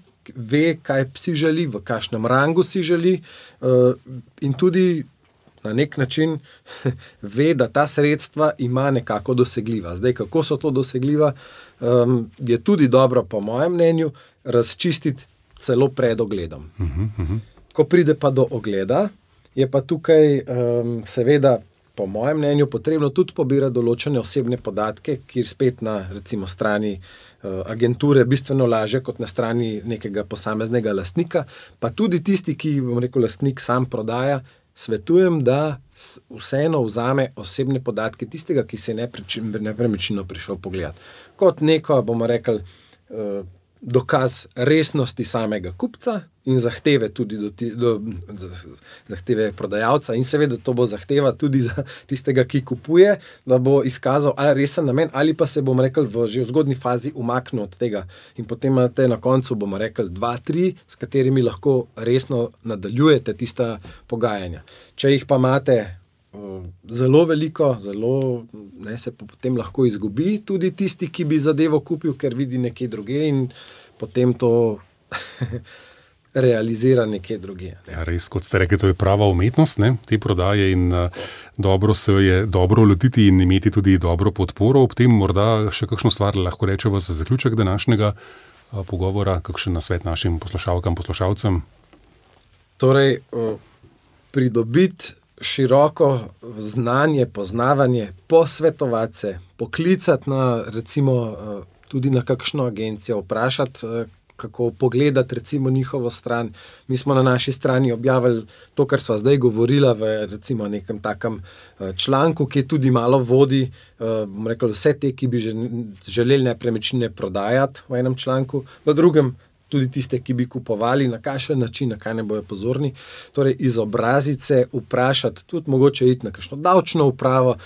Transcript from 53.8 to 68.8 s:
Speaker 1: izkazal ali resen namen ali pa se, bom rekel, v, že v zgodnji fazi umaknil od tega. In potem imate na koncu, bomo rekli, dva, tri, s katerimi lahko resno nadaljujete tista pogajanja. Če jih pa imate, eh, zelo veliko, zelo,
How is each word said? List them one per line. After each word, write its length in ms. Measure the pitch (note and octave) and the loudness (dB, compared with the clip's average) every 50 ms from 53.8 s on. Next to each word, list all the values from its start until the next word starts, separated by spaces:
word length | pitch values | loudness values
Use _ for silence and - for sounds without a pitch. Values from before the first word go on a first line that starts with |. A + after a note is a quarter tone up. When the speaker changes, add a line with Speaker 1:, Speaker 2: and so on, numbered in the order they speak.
| B2 | 2
Speaker 1:
izkazal 500 | C3 B2+ - - B2+ C3+ D3 C#3+ C#3 - | 0 -4 -2 -2 0 0 2 2 0 0
ali 240 | - C#3 D3+ C#3 C3+ | 2 2 2 4 2
resen 260 | C#3 C#3+ - F3+ D#3 | 0 0 0 -2 0
namen 240 | C3+ - D3+ E3 - | 0 0 0 0 0
ali 220 | - C3+ D3+ D#3+ D#3 | 0 0 0 0 2
pa 140 | - E3 | 0 -2
se, 140 | C#3 - D3+ | 0 0 -2
bom 180 | C3+ C3+ C3 B2+ C3 | 0 2 2 2 2
rekel, 240 | C3 C3 D#3 C#3 | 2 2 0 0
v, 200 | A2 G#2 A#2 A#2+ G#2+ | 0 0 -2 -2 -2
že 140 | G#2+ B2+ B2 | -2 -4 -4
v 20 | |
zgodnji 280 | A2 B2+ D#3 D3 C#3 C3 C3 | 0 0 0 0 0 -2 -2
fazi 320 | - B2+ B2 A#2+ A2+ C#3+ D3+ | -2 -2 -2 -2 -4 -6 -8
umaknil 500 | C3+ A#2 A#2+ A#2+ B2+ B2 - - A2+ G2+ | -6 -4 -2 -2 -2 -4 -4 -6 -6 -6
od 80 | F#2 - | -8 -6
tega. 300 | - B2 A#2+ G#2 G2 F2+ F2+ - - - - _ - | -6 -4 -4 -4 -6 -8 -10 -16 -20 -20 -18 _ -14
In 80 | A2+ | -10
potem 240 | G2+ A#2 A2+ - C3+ | -10 -8 -4 -2 0
imate 360 | C3+ B2+ B2 B2 - C#3 C3 | 2 4 2 2 2 2 2
na 120 | B2 A#2 G2 | 2 2 0
koncu, 360 | - B2+ C3 C3 B2+ - B2 | 0 2 2 2 0 -2 -4
bomo 220 | G#2 G2+ G2+ F#2+ | -4 -4 -4 -4
rekli, 300 | G2 A2 A2 - - G#2+ F2+ | -4 -4 -4 -4 -6 -6 -6
dva, 280 | F2 F#2+ A2 A#2+ B2 | -6 -6 -4 -4 -4
tri, 340 | B2+ - - D3+ E3+ F#3 F#3 F3+ - _ | -6 -6 -4 -2 0 0 -2 -2 -6 _
s 80 | _ - | _ -14
katerimi 480 | - A#2+ - - C#3 B2+ C3 C3+ C3+ A#2+ | -14 -12 -4 0 0 2 2 2 2 2
lahko 440 | A#2 F#2+ - - C#3+ C3+ B2+ A#2 - _ | 0 -2 -2 0 0 2 2 0 -4 _
resno 560 | - A2+ A#2 B2 C3 B2+ - C3+ A#2 A#2 A#2 - _ _ | -8 -2 0 0 0 0 -2 -2 -4 -4 -4 -6 _ _
nadaljujete 720 | A2+ A2 F#2+ F#2 G2 A#2 B2 D3 D#3 D3 B2+ - A2+ G2+ | -8 -8 -8 -8 -6 0 2 6 6 6 4 2 -2 -6
tista 420 | - B2 - - - B2 A#2 A2 F#2+ F2+ F2 - - _ | -6 -6 -6 -4 -2 -2 -2 -4 -8 -12 -18 -20 -20 _
pogajanja. 560 | - B2 A2+ A#2 A2+ G#2 G2+ F#2 F2 D#2+ D2+ - - - - - _ _ | -10 -4 -2 -2 -2 -2 -4 -6 -8 -10 -12 -16 -20 -20 -20 -20 _ _
Če 160 | - - C#3 C#3 | -2 2 2 2
jih 80 | C3 - | 2 2
pa 80 | - C#3 | 2 2
imate, 420 | C3 B2+ C3 C3 C#3 C#3 C#3+ B2+ A2+ G2+ | 2 4 2 2 2 2 2 2 2 0
eh, 540 | F#2 F2+ - _ _ _ _ _ _ - G#2 G2+ G2 F#2+ F#2 F2+ F2+ F2+ _ _ | -4 -10 -16 _ _ _ _ _ _ -18 -16 -14 -12 -12 -12 -12 -14 -18 _ _
zelo 380 | F2 A#2 A#2+ C3 C3 C3+ D#3 E3+ | -10 -4 -2 2 4 6 6 6
veliko, 460 | D#3+ D#3+ D3+ D#3+ D#3+ D#3+ - D#3 C#3 B2 A2 G2 | 4 2 -2 -2 -4 -2 0 0 0 0 -2 -6
zelo, 640 | G2+ G2 G#2 A2+ A#2+ C3 C3+ C3+ B2+ B2 A#2+ A2+ A2+ - G#2+ G#2 G2 F2+ F2 | -8 -8 -4 -2 -2 -2 0 -2 -2 -4 -6 -8 -14 -18 -20 -20 -20 -20 -16